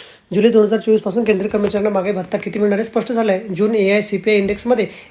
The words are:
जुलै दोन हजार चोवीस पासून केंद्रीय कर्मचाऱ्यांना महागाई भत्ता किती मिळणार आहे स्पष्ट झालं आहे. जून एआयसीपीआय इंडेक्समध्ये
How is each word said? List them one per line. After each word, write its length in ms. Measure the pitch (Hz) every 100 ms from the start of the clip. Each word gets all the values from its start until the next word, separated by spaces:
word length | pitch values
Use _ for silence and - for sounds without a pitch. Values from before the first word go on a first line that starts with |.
| - - _
जुलै 140 | 180 226
दोन 160 | 226
हजार 160 | 208 220
चोवीस 200 | 220 220
पासून 240 | 208 196
केंद्रीय 260 | 220 196 202
कर्मचाऱ्यांना 400 | 214 202 208 214
महागाई 220 | 190 185
भत्ता 260 | 190 175 208
किती 200 | 202 202
मिळणार 200 | 208 202
आहे 60 |
स्पष्ट 280 | 226 233 226
झालं 200 | 233 220
आहे. 220 | 190 220
जून 200 | 175 214
एआयसीपीआय 640 | 220 190 208 208 196 214 208
इंडेक्समध्ये 500 | 196 202 233 240 196 - -